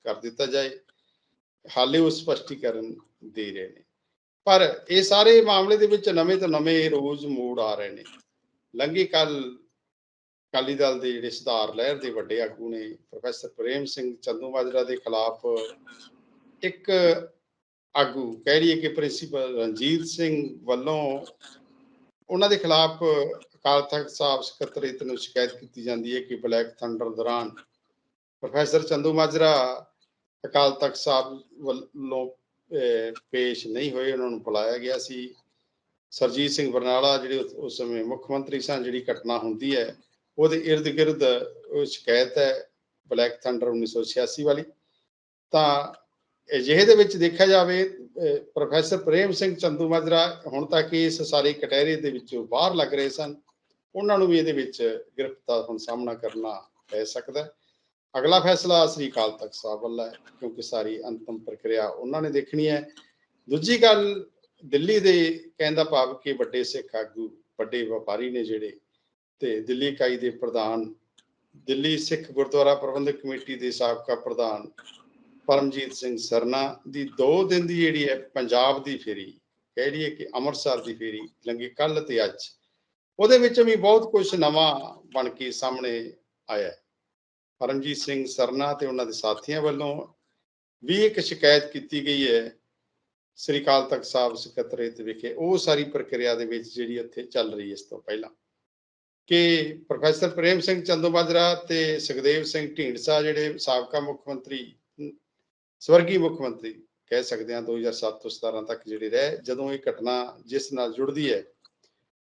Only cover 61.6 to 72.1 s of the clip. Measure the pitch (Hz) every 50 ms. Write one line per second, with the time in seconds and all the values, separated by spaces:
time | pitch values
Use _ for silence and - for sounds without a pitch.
61.6 | - 113 113 110 107 104 - - 123 123 143 156 156 156 139 139 135 - - 151
62.6 | 156 156 151 147 147 - - - - _ _ _ _ _ _ _ _ - 135 156
63.6 | 156 202 240 233 233 226 214 208 202 202 202 196 - - _ _ _ _ _ _
64.6 | - 143 139 143 156 185 214 208 185 190 180 175 165 160 165 165 - - _ -
65.6 | 160 151 156 160 156 156 151 135 127 127 135 131 - 143 135 120 123 110 117 127
66.6 | 120 - - 135 113 - - 110 110 107 - 113 113 110 - - _ _ _ -
67.6 | 113 110 123 123 117 110 113 110 110 - 101 107 123 127 123 123 113 107 110 107
68.6 | 107 104 95 - _ _ _ _ _ _ _ _ _ _ _ - 139 123 110 107
69.6 | 110 110 127 127 139 143 139 139 131 127 123 120 120 123 117 - 123 117 113 113
70.6 | 110 107 113 113 110 107 107 _ _ _ _ _ _ _ _ _ _ _ _ 147
71.6 | - - 135 135 139 156 156 143 - -